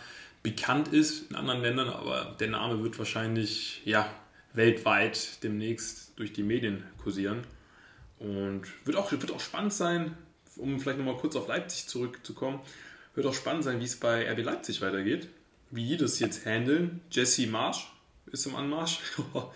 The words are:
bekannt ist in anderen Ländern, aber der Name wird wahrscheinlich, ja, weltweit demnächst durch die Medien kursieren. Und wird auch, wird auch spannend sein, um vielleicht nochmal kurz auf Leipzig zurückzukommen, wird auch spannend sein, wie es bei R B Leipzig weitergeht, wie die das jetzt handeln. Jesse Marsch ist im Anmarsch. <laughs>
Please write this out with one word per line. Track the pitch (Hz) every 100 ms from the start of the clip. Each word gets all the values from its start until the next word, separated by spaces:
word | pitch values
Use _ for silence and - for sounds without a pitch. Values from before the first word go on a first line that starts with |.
| - - - -
bekannt | 117 107 - 135 151
ist | 147 151 - -
in | -
anderen | 131 123
Ländern, | 120 127 127
aber | - - - - -
der | 110
Name | 110 117 113
wird | 110 110
wahrscheinlich, | 110 113 110 113 104 - - -
ja, | - 107 107 - - - -
weltweit | 113 120 - - 101 110 - - -
demnächst | 113 104 110 113 - - - -
durch | 110
die | -
Medien | 104 117 113 98 98 -
kursieren. | - 95 98 113 123 - - - - - - -
Und | 104 101 98 98 90 -
wird | - 170
auch, | 196
wird | 135 -
auch | -
spannend | - - 202
sein, | - 175 175 165 - - _ - -
um | 135 135
vielleicht | 139 135
nochmal | 131 123
kurz | 151 135
auf | -
Leipzig | 139 - - -
zurückzukommen, | 123 123 - - - 135 139 - - - - -
wird | - 135
auch |
spannend | 131 - 160
sein, | 135 120
wie |
es | 123 -
bei | 117 117
R | 113
B | 117
Leipzig | 117 - - 104
weitergeht, | 95 95 98 165 - - _ _ -
wie | 120 117
die | 165
das | 131 -
jetzt | 113 -
handeln. | - 113 120 156 175 - -
Jesse | - 123 - 113
Marsch | 110 131 - - - _ - -
ist | -
im | 139
Anmarsch. | 131 139 151 165 - -
<laughs> | - - 131 -